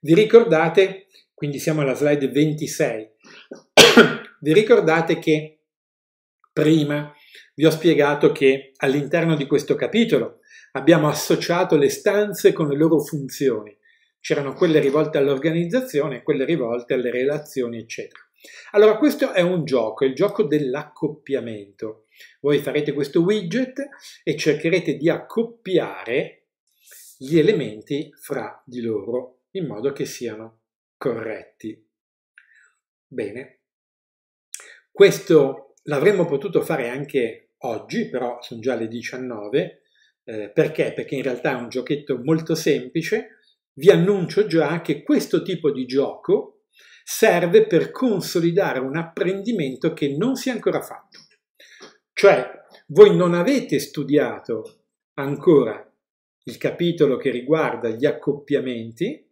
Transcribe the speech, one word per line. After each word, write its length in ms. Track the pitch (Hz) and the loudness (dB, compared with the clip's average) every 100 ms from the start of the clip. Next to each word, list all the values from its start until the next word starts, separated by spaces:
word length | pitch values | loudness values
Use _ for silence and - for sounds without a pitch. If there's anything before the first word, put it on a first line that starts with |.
vi 140 | 151 | 4
ricordate, 920 | 170 220 233 196 160 165 202 190 - _ _ _ | 4 8 8 8 2 2 2 2 -2 _ _ _
quindi 280 | _ 147 135 | _ -8 -6
siamo 220 | 165 156 | -4 -2
alla 120 | 143 | -2
slide 320 | 123 147 147 135 | 0 0 0 0
ventisei, 800 | 123 156 151 131 - 143 113 110 | 0 0 -2 -8 -2 -4 -4 -12
<coughs> 1300 | _ - - - - _ - 233 - 185 - - _ | _ -20 -20 -20 -20 _ 8 10 10 6 4 -12 _
vi 120 | 143 | 2
ricordate 680 | 170 214 226 165 165 165 165 | 4 6 4 6 0 0 -2
che 400 | - 151 151 _ _ _ _ _ _ _ _ _ _ | 0 0 -2 _ _ _ _ _ _ _ _ _ _
prima 600 | - 147 160 143 147 147 - _ - - | 0 2 2 2 -4 -6 -16 _ -20 -20
vi 120 | - 156 | 2 2
ho 40 | |
spiegato 640 | 151 175 143 143 143 147 | 4 2 4 2 4 2
che 400 | - 135 135 - _ | 4 2 2 -4 _
all'interno 580 | 139 139 143 170 165 151 | -2 0 0 -2 0 -2
di 100 | 135 | 0
questo 300 | 139 - - | -2 0 -2
capitolo 640 | 127 220 233 127 110 - _ - _ | 0 0 2 2 0 -10 _ -20 _
abbiamo 360 | 135 139 165 151 | -2 4 4 4
associato 680 | 147 - 156 - 175 180 190 | -2 -2 -2 0 -2 2 4
le 120 | 208 | 2
stanze 640 | - 214 202 208 180 196 | 0 0 0 -2 2 2
con 160 | - 151 | 2 -2
le 80 | 143 | 2
loro 220 | 160 156 | 2 2
funzioni. 760 | - 156 131 - 139 110 104 - _ _ _ _ | 0 -8 -10 -2 -2 -2 -8 -20 _ _ _ _
C'erano 360 | - 147 139 | -4 -4 -4
quelle 260 | 131 180 151 | 0 2 4
rivolte 380 | 139 143 151 151 | 2 0 0 0
all'organizzazione, 1040 | 139 135 156 165 170 240 254 147 151 120 | 0 0 -2 -2 -2 -4 -4 -4 -4 -6
quelle 200 | - 143 | -4 -2
rivolte 500 | 131 165 117 120 - | 0 -2 -2 -4 -4
alle 180 | 127 120 | -4 -2
relazioni, 680 | 120 131 151 151 135 120 117 | -2 -2 -4 -8 -8 -6 -8
eccetera. 440 | 113 - 101 - _ _ - - - | -14 -14 -16 -18 _ _ -20 -20 -4
Allora, 240 | 208 214 214 | 4 4 6
questo 340 | 294 - 269 | 0 2 -2
è 80 | 190 | 0
un 240 | 175 180 | 0 0
gioco, 400 | 131 127 110 110 | 0 0 -2 0
è 40 | 135 | -2
il 60 | |
gioco 300 | 131 202 202 | 2 -2 0
dell'accoppiamento. 1600 | 170 151 139 139 - _ 147 147 - 131 117 107 101 98 107 107 _ _ - _ | 0 0 -2 -6 -10 _ -8 -8 -6 -6 -6 -12 -16 _ -14 -14 _ _ -20 _
Voi 180 | 139 143 | 0 0
farete 340 | 143 139 147 | 0 -2 -2
questo 300 | 135 139 180 | -4 -2 0
widget 680 | 170 214 175 226 254 254 277 - - - | 2 0 -2 -4 -4 -8 -12 -14 -20 -12
e 140 | - 151 | -6 -2
cercherete 600 | 156 147 165 175 160 135 | 0 0 0 0 -2 -2
di 120 | 156 | 0
accoppiare 1400 | 147 - - 233 - - 175 110 92 98 131 185 - _ _ _ _ _ - - _ | -2 -4 -4 -4 -8 -2 -2 -2 -8 -4 -4 -4 -12 _ _ _ _ _ -20 -20 _
gli 200 | - 160 | 0 2
elementi 720 | 156 208 113 107 - 143 - | 4 2 -4 -10 -8 -8 -8
fra 480 | _ - 127 104 - | _ -10 -10 -10 -16
di 180 | - 123 | -16 -10
loro 580 | 113 104 101 123 127 _ _ | -6 -6 -4 -8 -8 _ _
in 140 | 196 156 | -10 -8
modo 260 | 104 131 | -4 -6
che 120 | 135 | -4
siano 560 | 135 - 120 107 113 _ _ _ _ _ | -10 -8 -10 -10 -16 _ _ _ _ _
corretti. 920 | - 113 110 101 - _ 110 - _ _ _ _ _ _ _ _ _ _ _ _ _ | -6 -6 -8 -12 -14 _ -16 -16 _ _ _ _ _ _ _ _ _ _ _ _ _
Bene, 540 | 127 104 113 135 _ _ _ _ _ _ _ _ _ _ - - - _ | -10 -10 -10 -18 _ _ _ _ _ _ _ _ _ _ -20 -20 -20 _
questo 840 | - 196 - - 160 135 135 - _ | 4 4 4 4 4 4 -2 -16 _
l'avremmo 400 | - 143 170 196 160 | -6 0 0 2 -2
potuto 360 | 143 196 160 | -2 -2 -4
fare 260 | - 156 120 | -4 -6 -6
anche 640 | 131 147 139 113 - _ _ | -8 -6 -4 -4 -8 _ _
oggi, 500 | 131 107 - 208 220 | -10 -10 -6 -6 -6
però 320 | 131 123 120 | -6 -8 -10
sono 180 | - 113 | -14 -8
già 140 | 120 120 | -6 -6
le 100 | 113 | -6
diciannove. 920 | 117 - 131 127 113 104 131 175 - _ _ _ _ | -10 -12 -12 -12 -12 -4 -4 -4 -10 _ _ _ _
Eh, 260 | - 110 101 | -14 -12 -6
perché? 420 | - 151 - 131 | -2 -2 0 -4
Perché 240 | - 113 139 | -4 -8 -6
in 60 | |
realtà 300 | 131 123 160 | -6 -4 -4
è 80 | 127 | -6
un 80 | 117 | -6
giochetto 520 | 127 120 143 - 127 | -8 -6 -6 -4 -6
molto 320 | 123 160 160 | 0 -2 0
semplice. 840 | 165 - 139 127 165 160 240 - _ _ _ _ | -2 0 -2 -2 -6 -4 -6 -6 _ _ _ _
Vi 180 | - 160 | 2 4
annuncio 560 | 170 170 202 170 - 214 | 6 4 0 -2 -2 0
già 340 | 160 143 165 | 0 0 -4
che 200 | - 151 | -4 -6
questo 400 | - 285 - - | -2 -2 0 -4
tipo 280 | - - 151 | -4 -4 -4
di 120 | 127 | -4
gioco 680 | 123 135 123 - - 214 - _ _ _ - - | -4 -2 -2 -6 -2 -2 -2 _ _ _ -20 -20
serve 640 | - - 220 175 170 208 214 | -14 0 2 2 4 4 6
per 240 | 165 139 | 2 0
consolidare 880 | - 254 196 - 180 170 170 175 131 | -4 -2 -2 -2 -2 0 0 -2 -2
un 160 | 131 151 | -4 -6
apprendimento 960 | 165 - 180 196 202 220 139 127 165 | -8 -6 -4 -4 -6 -4 -4 -4 -4
che 240 | 160 143 139 | -2 -6 -2
non 180 | 226 | -2
si 140 | 262 262 | -2 -6
è 40 | |
ancora 280 | 233 - 147 | -4 -2 -4
fatto. 400 | - - _ - _ _ _ _ - - - _ _ | -8 -18 _ -20 _ _ _ _ -20 -20 -20 _ _
Cioè, 380 | - 196 147 - - _ - _ | 2 4 4 -2 -14 _ -20 _
voi 260 | 151 208 | 8 10
non 200 | 170 180 | 10 2
avete 440 | 170 180 277 - 139 | 2 2 0 0 -4
studiato 1080 | - - 147 147 127 107 - 110 - _ _ _ _ | -4 -10 0 0 0 -6 -8 -8 -8 _ _ _ _
ancora 760 | - 139 143 - 151 117 107 - _ _ _ _ _ | -10 -8 -2 4 4 4 -6 -16 _ _ _ _ _
il 120 | - 113 | -18 -8
capitolo 600 | 139 - 175 165 139 123 | -6 -2 -2 2 0 0
che 140 | 139 | -2
riguarda 600 | 123 127 160 139 117 120 | -6 -2 0 0 -4 -6
gli 160 | 110 147 | -2 -2
accoppiamenti. 1160 | 147 - 143 - 139 127 117 113 113 196 302 _ | -2 -6 -6 -4 -4 -4 -8 -12 -8 -8 -8 _